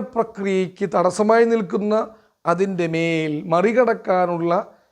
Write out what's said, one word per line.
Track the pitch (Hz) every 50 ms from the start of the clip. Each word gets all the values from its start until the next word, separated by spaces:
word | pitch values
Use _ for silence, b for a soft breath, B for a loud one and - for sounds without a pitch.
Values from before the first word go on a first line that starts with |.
| 220 -
പ്രക്രിയയ്ക്ക് | - 226 220 226 - 202 196 196 190 190 185 175 185 - 196 170
തടസ്സമായി | 196 180 175 180 175 214 208 214 226 233 233
നിൽക്കുന്ന | 226 233 226 202 165 233 208 208 208 214 220 226 - b b b b b b b
അതിൻ്റെ | 160 170 175 196 196 190 175 175 165
മേൽ | 165 165 165 165 165 160 160 156 151 151 -
മറികടക്കാനുള്ള | 170 165 175 196 226 220 254 247 226 220 226 - 214 185 185 180 175 175 165 170 170 170 202 - - b b b b